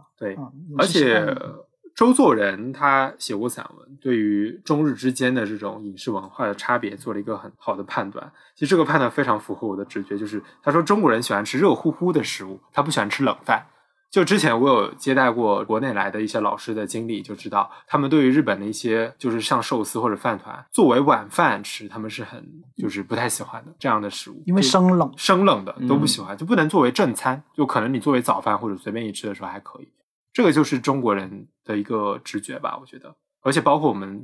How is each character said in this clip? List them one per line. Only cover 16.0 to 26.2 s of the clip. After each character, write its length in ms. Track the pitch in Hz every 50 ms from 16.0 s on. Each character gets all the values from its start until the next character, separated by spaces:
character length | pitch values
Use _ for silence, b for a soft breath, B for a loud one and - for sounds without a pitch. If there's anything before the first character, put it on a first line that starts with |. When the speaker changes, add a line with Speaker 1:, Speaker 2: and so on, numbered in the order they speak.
| 98 98
Speaker 1:
的 100 | 98 107
一 60 | 110 104
些 140 | - 113
老 160 | 107 101 113 -
师 160 | - - 110
的 120 | 110 104
经 220 | 98 - 113 113 113
历， 140 | 110 101
就 120 | 92 - 104
知 160 | 98 - 104
道 220 | 104 101 98 B B B B -
他 100 | - 147
们 120 | 139 135
对 160 | 151 156 139
于 40 | 131
日 120 | 131 151
本 180 | 143 113 101 95
的 60 | 101
一 80 | 104 107
些 400 | - - 120 110 113 113 117 - -
就 140 | - 127
是 80 | 113 117
像 240 | 107 - 139 123 113
寿 180 | - - 117
司 160 | 104 - - 117
或 120 | 113 117
者 80 | 104 98
饭 200 | - 123 110 92
团 280 | - - - - - _ -
作 160 | - 202 139
为 100 | 120 127
晚 260 | 143 143 135 - 104 -
饭 340 | - - 170 143 110 101 101
吃， 240 | - - - 107 101
他 100 | - 113
们 120 | 107 110
是 160 | 104 - 113
很， 200 | - - - - - 156 160 175 - _ -
就 120 | - 107
是 120 | 101 101
不 140 | 98 - 113
太 140 | 110 120 120
喜 120 | - -
欢 220 | 104 - - 117 120
的 100 | 151 160 _
这 80 | - 139
样 140 | 113 107
的 80 | 104 101
食 200 | - - - -
物， 140 | - - -
Speaker 2:
因 80 | - 180
为 80 | 196
生 360 | 185 131 190 190 185 185 180 175
冷。 120 | 160 131
Speaker 1:
就 60 | - -
生 280 | - - 190 180 196
冷 180 | 190 147 104 95
的 100 | - - - 127 123
都 80 | 139
不 100 | 143 147
喜 140 | - -
欢， 160 | -